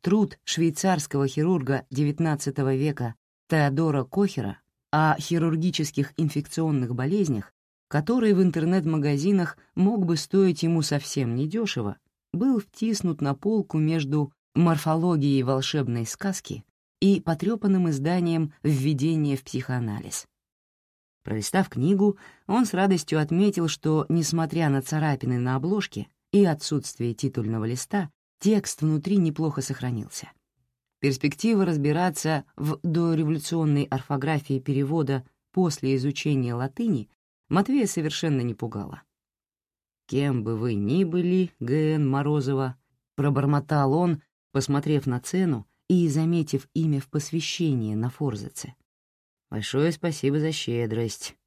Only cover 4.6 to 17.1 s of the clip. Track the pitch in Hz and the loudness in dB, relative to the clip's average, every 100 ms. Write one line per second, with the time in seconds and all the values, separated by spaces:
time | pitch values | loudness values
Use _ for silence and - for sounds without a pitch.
4.6 | _ _ _ 151 156 - - 170 165 160 | _ _ _ 2 2 2 0 0 0 0
5.6 | 180 - 147 - 139 - 151 147 147 - | -2 -2 -2 -2 -4 -2 -2 -2 -6 -4
6.6 | 160 143 120 123 131 202 175 110 - _ | 0 0 -2 -2 -2 0 0 -2 -6 _
7.6 | _ _ _ 147 151 254 220 190 185 165 | _ _ _ -2 0 2 4 4 4 2
8.6 | 160 185 160 156 147 143 175 196 160 - | 2 2 2 0 0 2 2 2 0 -6
9.6 | _ - 190 226 170 160 - 190 190 156 | _ 0 2 2 0 -2 0 4 4 2
10.6 | 165 165 147 143 - 147 120 120 151 214 | 0 2 0 -2 -2 -4 -2 -2 -2 -2
11.6 | 214 - 101 - _ _ _ 170 262 240 | -4 -2 -4 -8 _ _ _ -2 2 0
12.6 | - - 220 208 180 151 143 139 202 220 | -2 -4 -2 0 -2 0 -2 -2 0 0
13.6 | 196 160 156 160 139 147 143 _ _ - | 0 0 2 0 0 0 -2 _ _ 2
14.6 | 170 160 160 160 180 160 143 139 127 135 | 4 4 0 2 2 2 2 2 2 0
15.6 | 131 151 131 120 113 - 202 190 - 113 | 0 -2 -2 -2 -4 -6 -6 -6 -8 -12
16.6 | - _ _ _ 190 | -14 _ _ _ 4